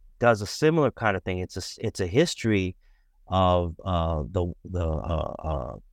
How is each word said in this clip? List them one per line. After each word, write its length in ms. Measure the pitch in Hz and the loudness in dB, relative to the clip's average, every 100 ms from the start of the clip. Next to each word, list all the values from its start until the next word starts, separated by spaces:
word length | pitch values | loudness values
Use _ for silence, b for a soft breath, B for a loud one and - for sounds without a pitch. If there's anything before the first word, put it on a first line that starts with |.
| - - | -18 2
does 200 | 120 104 | 2 4
a 60 | 104 | 0
similar 440 | - 156 165 131 | 2 2 4 2
kind 260 | - 110 95 | 2 0 0
of 80 | |
thing. 160 | - 90 | -2 -4
It's 160 | 90 95 | -6 -8
a 40 | |
s-, 180 | - - | -12 -6
it's 200 | 110 - | -6 -4
a 60 | 90 | 0
history 720 | 117 170 - 117 101 92 - _ _ _ _ - | 2 2 0 2 2 0 -6 _ _ _ _ -2
of, 460 | 92 92 90 87 82 | 2 4 4 2 -4
uh, 400 | 95 87 82 78 64 | -2 0 0 -2 -2
the, 220 | 92 87 - | -2 -4 -6
the, 220 | 90 90 82 | -8 -4 -2
uh, 460 | 78 - 80 - - | -2 -2 -4 -4 -6
uh, 380 | 78 73 60 - - | -6 -6 -6 -12 -18